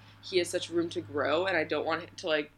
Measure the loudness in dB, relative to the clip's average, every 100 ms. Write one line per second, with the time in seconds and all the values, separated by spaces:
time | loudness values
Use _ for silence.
0 | -20 -18 -2 0 2 -2 -2 0 0 -2
1 | -4 0 2 2 2 0 0 0 0 -2
2 | -4 -8 0 0 0